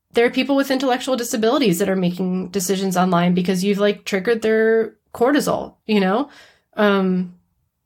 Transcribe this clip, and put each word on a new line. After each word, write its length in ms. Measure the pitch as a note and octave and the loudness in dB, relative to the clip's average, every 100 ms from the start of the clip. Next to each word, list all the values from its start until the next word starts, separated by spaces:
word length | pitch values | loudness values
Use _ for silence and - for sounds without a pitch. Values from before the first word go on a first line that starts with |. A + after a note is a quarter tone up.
| _ | _
there 120 | A#3+ A#3+ | 0 2
are 40 | |
people 240 | B3 C4 C#4 | 0 0 0
with 160 | C#4 | 0
intellectual 440 | C4 C4+ B3 C4+ B3 | 0 0 -2 -2 -4
disabilities 640 | A#3 A#3 A3 D4 A3+ E3+ | -2 -2 0 2 2 0
that 100 | G3 | 0
are 60 | F#3+ | 0
making 540 | F3 F3+ F#3 F#3 F3+ | -2 -2 -4 -4 -4
decisions 460 | G3+ F#3+ F#3+ F#3+ F3+ | -6 -4 -2 -2 0
online 360 | F3+ F3 F3 | 2 2 2
because 300 | F3+ F3+ F#3 | 0 0 -2
you've, 140 | G3+ G3 | 0 0
like, 280 | G#3 G3+ - | 0 -2 -4
triggered 360 | G3 F#3 A3+ | -4 -2 -2
their 540 | A3+ A3 A3 A3+ A3 - _ | 0 2 2 2 -2 -8 _
cortisol, 640 | - A#3+ C#4 - - - _ - | 0 2 2 0 -4 -6 _ 0
you 140 | G#3 | 2
know? 300 | F#3 G#3+ C#4+ - - _ _ - | 2 0 -2 -10 -20 _ _ -2
Um, 600 | G#3 G3 F#3+ F#3 F3+ - _ _ _ _ | 2 2 2 -2 -4 -10 _ _ _ _